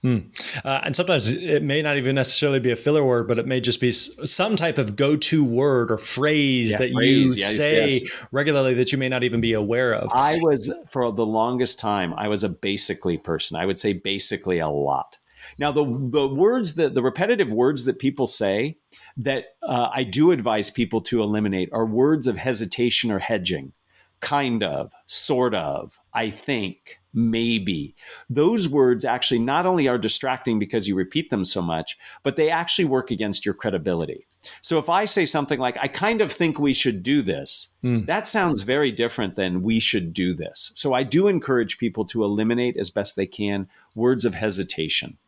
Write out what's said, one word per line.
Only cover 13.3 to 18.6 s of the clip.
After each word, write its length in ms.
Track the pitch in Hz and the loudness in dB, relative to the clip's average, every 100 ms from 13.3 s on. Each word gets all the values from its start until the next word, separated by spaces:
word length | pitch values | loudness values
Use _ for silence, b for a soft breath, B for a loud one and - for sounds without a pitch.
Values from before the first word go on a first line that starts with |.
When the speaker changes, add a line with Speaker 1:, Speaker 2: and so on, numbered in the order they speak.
| 80 - 82 | -4 -4 -4
Speaker 2:
I 80 | 92 | -2
would 120 | 92 | 0
say 140 | - | 0
basically 680 | 92 98 98 - 98 - 90 | -2 -4 -4 -2 -4 -2 -2
a 100 | 78 | 0
lot. 480 | 71 71 69 - - _ B B B | -2 0 -2 -4 -16 _ B B B
Now, 140 | 143 | -2
the, 120 | 143 | 0
the 420 | 143 120 131 143 139 | -2 -2 -2 0 0
words 500 | 139 196 254 190 156 | 4 4 4 -2 0
that, 180 | 151 | 0
the 80 | 131 | 2
repetitive 500 | 127 131 202 233 143 | 0 0 0 2 0
words 320 | 107 123 147 | 2 2 2
that 140 | 123 123 | -2 0
people 280 | 131 135 123 | -2 -2 -2
say 520 | - 101 101 | 0 0 0